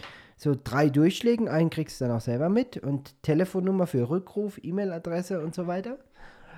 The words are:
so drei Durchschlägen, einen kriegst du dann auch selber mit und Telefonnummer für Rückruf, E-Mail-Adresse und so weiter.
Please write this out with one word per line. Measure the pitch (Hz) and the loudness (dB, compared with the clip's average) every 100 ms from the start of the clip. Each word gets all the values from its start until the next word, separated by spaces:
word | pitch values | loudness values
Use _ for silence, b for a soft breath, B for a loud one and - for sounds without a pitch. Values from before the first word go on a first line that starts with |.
| B B B - | B B B -4
so | 151 139 | 0 0
drei | - 127 151 | 0 2 4
Durchschlägen, | 139 165 - 233 233 196 | 6 4 4 2 2 2
einen | 151 165 | 2 2
kriegst | - 151 - | 0 -4 -2
du | 123 | -2
dann | 117 | 0
auch | |
selber | 123 120 165 | 0 0 2
mit | 220 254 - | 2 0 -4
und | 135 139 - - | -4 -4 -6 -6
Telefonnummer | - 151 185 190 185 190 170 | 0 2 2 0 0 2 2
für | 131 120 | 0 0
Rückruf, | 180 185 208 208 - | -2 -4 -6 -6 -6
E-Mail-Adresse | 160 190 202 165 170 170 180 185 | -6 -4 -4 -4 -4 -4 -4 -4
und | 156 170 | -4 -6
so | 175 | -4
weiter. | 180 226 277 - B B B B | -4 -6 -10 -16 B B B B